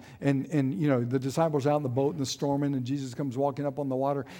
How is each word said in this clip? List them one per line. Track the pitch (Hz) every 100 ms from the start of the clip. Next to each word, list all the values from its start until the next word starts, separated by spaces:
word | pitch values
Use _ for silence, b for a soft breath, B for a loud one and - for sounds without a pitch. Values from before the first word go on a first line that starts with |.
| B B
and, | 139 135 -
and, | 151 131
you | 180 151
know, | 127 120
the | 131
disciples | 131 123 165 151 135
out | 147
in |
the | 143
boat | 123 139
and | 160
the | 131
storming | - 143 139 143
and | 139
Jesus | 120 143 135
comes | 120 139 120
walking | 139 131 143
up | 135
on | 139
the | 131
water, | 139 143 - B